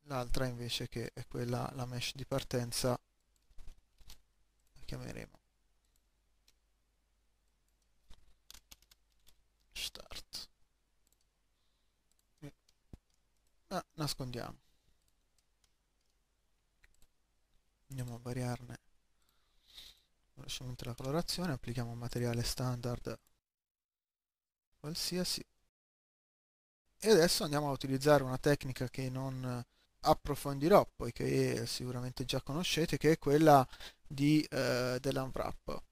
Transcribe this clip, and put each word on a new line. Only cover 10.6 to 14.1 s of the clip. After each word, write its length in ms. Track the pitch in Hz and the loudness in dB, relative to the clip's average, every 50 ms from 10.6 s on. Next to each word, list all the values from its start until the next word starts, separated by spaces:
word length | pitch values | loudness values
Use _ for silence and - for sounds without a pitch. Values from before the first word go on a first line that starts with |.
| - _ _ _ _ _ _ _ _ _ _ _ _ _ _ _ _ _ _ _ _ _ _ _ _ _ _ _ _ _ _ _ _ _ _ _ | -20 _ _ _ _ _ _ _ _ _ _ _ _ _ _ _ _ _ _ _ _ _ _ _ _ _ _ _ _ _ _ _ _ _ _ _
E 140 | 151 143 - _ _ _ _ _ _ _ - - _ _ _ _ _ _ _ _ _ _ _ _ _ | -18 -18 -18 _ _ _ _ _ _ _ -20 -20 _ _ _ _ _ _ _ _ _ _ _ _ _
la 180 | _ 196 175 - _ _ | _ -6 -6 -6 _ _
nascondiamo. 640 | 160 151 139 | -6 -4 -4